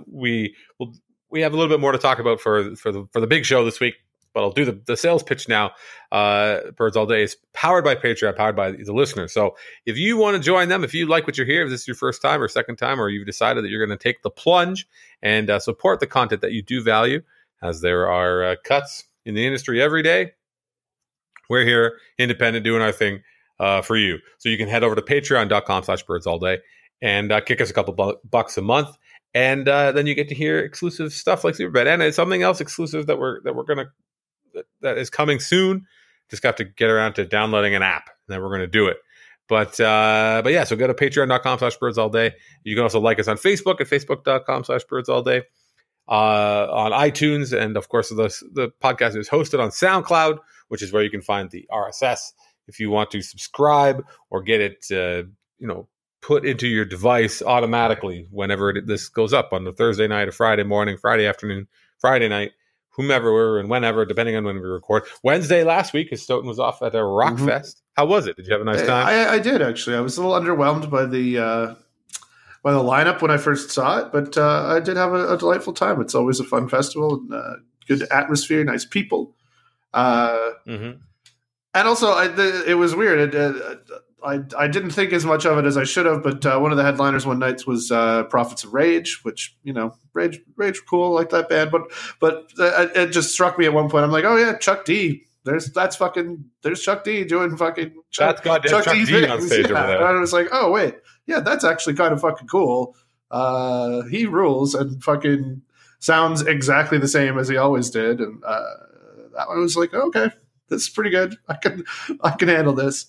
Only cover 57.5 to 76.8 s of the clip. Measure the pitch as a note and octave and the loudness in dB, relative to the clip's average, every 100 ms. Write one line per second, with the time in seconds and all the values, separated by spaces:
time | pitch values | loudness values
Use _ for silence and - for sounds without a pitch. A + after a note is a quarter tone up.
57.5 | B2 A#2 A#2 A#2 A2 G2 F2 F2 G2+ G2 | 2 2 2 2 0 -4 -10 -12 -6 -4
58.5 | G2 G2+ G2 - G2+ - - A2 C3 - | 0 0 -2 -4 -6 -6 -2 2 2 0
59.5 | F#2+ F#2 F2+ A#2 G2+ G#2+ G#2 G2 - A2+ | -4 -6 0 0 2 0 0 -2 0 2
60.5 | G#2 G2+ G2+ G#2 F#2+ A2+ A2+ G#2 - G#2+ | 2 2 0 0 -2 0 2 2 0 -6
61.5 | G2 G2 _ _ _ C3 C3 A2+ G#2 G#2 | -8 -10 _ _ _ 2 2 2 -2 -4
62.5 | _ _ _ _ - C#3 C3 A#2 A2 A2+ | _ _ _ _ -6 0 2 4 4 2
63.5 | G#2+ G2+ B2 A2+ A2 G#2 G#2 A#2 A2 G#2 | 0 0 0 0 0 -2 0 -2 -2 -4
64.5 | G2 F#2 F2+ - G#2+ - - B2+ D#3+ D3+ | -6 -8 -10 0 -2 -2 -4 0 2 2
65.5 | F3 E3 E3+ - D3 C3+ A#2+ - B2 B2+ | 2 4 2 0 -2 -4 -8 -4 -4 -2
66.5 | A2+ A#2+ - A2+ A2+ G2+ G2+ A#2 A#2+ C#3 | -2 -2 -2 -4 -2 0 2 2 2 0
67.5 | B2+ - - _ - D3+ G3+ A2 F2+ F#2 | -2 -6 -20 _ -2 2 2 0 -8 -2
68.5 | G#2+ A2 G#2 A2 B2 B2+ A3 A3 G#3+ G#3+ | -2 0 0 2 2 2 2 2 2 2
69.5 | B3+ C3 A#2 - A#2+ B2+ C#3+ F#3 F3+ E3+ | 0 0 -2 -4 -2 -2 -2 0 0 0
70.5 | D#3+ C#3+ D#3 D3+ C3+ C3 B2+ B2 B2 A2+ | 2 2 0 -2 -2 0 0 0 0 -2
71.5 | A#2 A2+ - _ _ _ - - _ _ | -2 -4 -8 _ _ _ -18 -18 _ _
72.5 | - C#3+ C#3 B2 C3 E3 F3 D#3+ D3 D3+ | -6 0 2 4 4 2 2 2 2 2
73.5 | C#3+ - - C3+ G#3 - D3 C#3+ D#3+ D3 | -2 -2 -2 0 0 -2 -4 -2 2 2
74.5 | D3+ D3 E3 E3+ F3+ F3+ F3+ F3+ G#3+ F3 | 2 2 0 0 0 0 0 0 0 2
75.5 | F3+ - E3+ F#3+ D#3+ A2+ B2+ B2 B2+ B2+ | 0 -2 -2 0 0 0 0 2 0 0
76.5 | B2 B2 C3 | -2 0 0